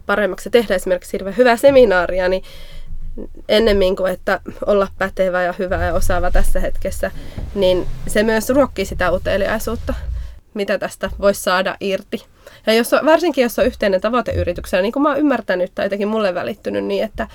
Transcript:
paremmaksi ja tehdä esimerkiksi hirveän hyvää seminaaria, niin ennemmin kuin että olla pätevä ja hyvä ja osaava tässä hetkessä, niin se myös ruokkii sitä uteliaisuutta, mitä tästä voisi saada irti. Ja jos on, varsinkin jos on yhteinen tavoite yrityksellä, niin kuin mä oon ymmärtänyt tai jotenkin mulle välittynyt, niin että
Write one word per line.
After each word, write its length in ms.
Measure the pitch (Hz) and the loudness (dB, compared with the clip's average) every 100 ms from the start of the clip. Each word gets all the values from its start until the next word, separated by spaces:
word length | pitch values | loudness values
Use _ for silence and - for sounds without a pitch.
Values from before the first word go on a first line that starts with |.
| - | -2
paremmaksi 420 | 202 196 185 196 | 0 0 -4 2
ja 40 | |
tehdä 240 | 240 208 185 | 2 2 -2
esimerkiksi 380 | 190 180 - | -2 -4 -4
hirveän 240 | 196 190 196 | -8 -4 2
hyvää 200 | 247 233 | 4 6
seminaaria, 720 | 277 269 226 180 170 180 180 | 6 8 6 6 2 2 0
niin 140 | 185 - - - - - - - - 208 - - | -2 -4 -14 -14 -12 -10 -8 -8 -8 -10 -12 0
ennemmin 460 | 214 220 202 185 190 | 2 4 4 2 0
kuin 160 | 185 | -2
että 300 | 185 - 185 - - - | -4 -4 -4 -4 -6 0
olla 220 | 202 196 - | 2 0 -2
pätevä 460 | 190 - 185 180 | -4 -2 0 0
ja 100 | 180 180 | -2 -2
hyvä 260 | 180 175 175 | -4 -2 0
ja 80 | |
osaava 380 | 170 185 180 180 | 2 4 4 4
tässä 280 | - - 185 | 6 6 4
hetkessä, 520 | 180 - 196 - 196 - - - - 202 | 2 -2 -4 -4 -6 -6 -10 -10 -8 0
niin 320 | 185 180 - - - | 2 2 0 -4 -2
se 160 | 214 | 0
myös 260 | 220 220 214 | 2 0 2
ruokkii 360 | 269 254 - 196 | 2 2 0 -6
sitä 260 | 180 180 | -2 0
uteliaisuutta, 840 | 185 180 196 196 220 - 240 - - - - - - - 214 | 0 0 0 0 -2 -4 -6 -6 -6 -6 -8 -8 -12 -14 -8
mitä 220 | 202 190 | -4 -4
tästä 320 | 175 - 190 - | -4 -8 -8 0
voisi 220 | 202 196 | 0 0
saada 360 | 202 185 185 - | 0 0 -2 -4
irti. 460 | 196 190 - 233 - _ - - - | -4 -6 -6 -12 -12 _ -20 -6 0
Ja 60 | |
jos 200 | 226 240 | 2 2
on, 120 | 269 294 | 2 4
varsinkin 360 | 320 339 285 | 4 4 0
jos 180 | 240 - | 0 0
on 60 | 208 | -2
yhteinen 360 | - 208 185 | 0 0 0
tavoite 300 | 220 240 214 | 0 -2 -2
yrityksellä, 500 | - 175 - - 185 | -2 -4 -4 -2 -2
niin 100 | 202 | 0
kuin 120 | 269 | 0
mä 60 | 294 | 0
oon 100 | 277 | 2
ymmärtänyt 520 | 294 240 - 180 185 - | 0 0 -2 -2 -2 -4
tai 100 | 196 | -4
jotenkin 220 | 202 208 | -2 -2
mulle 260 | 220 196 | 0 -2
välittynyt, 520 | 175 - 208 208 202 202 | -2 -6 -8 -6 -4 -4
niin 180 | 196 | -4
että 240 | 214 - 220 | -4 -6 -10